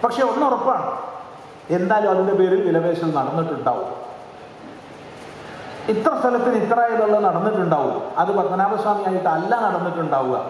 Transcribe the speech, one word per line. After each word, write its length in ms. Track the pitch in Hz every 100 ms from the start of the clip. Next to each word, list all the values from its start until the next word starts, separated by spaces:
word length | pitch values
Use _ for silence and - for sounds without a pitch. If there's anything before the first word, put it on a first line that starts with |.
പക്ഷെ 180 | - 233 254
ഒന്നുറപ്പാണ്, 580 | 233 285 247 254 247 - - - - - - - - - 175
എന്തായാലും 320 | 190 214 208
അതിൻ്റെ 200 | 185 190 185
പേരിൽ 200 | 185 190 180
വിലപേശൽ 420 | 165 170 165 160 151
നടന്നിട്ടുണ്ടാവും. 720 | 135 165 160 139 135 113 92 - - - - - - - - - - - - - - - - - - - -
ഇത്ര 180 | 214 320 285
സ്ഥലത്തിന് 380 | 247 240 240 220
ഇത്ര 160 | 180 233 233
എന്നുള്ളത് 300 | 226 214 214 202
നടന്നിട്ടുണ്ടാവും. 720 | 170 202 202 170 156 180 - - -
അത് 100 | 180 196
പത്മനാഭസ്വാമിയായിട്ടല്ല 1120 | - 180 196 208 151 208 190 185 180 165 190 233 214
നടന്നിട്ടുണ്ടാവുക 720 | 175 175 165 156 135 127 120 -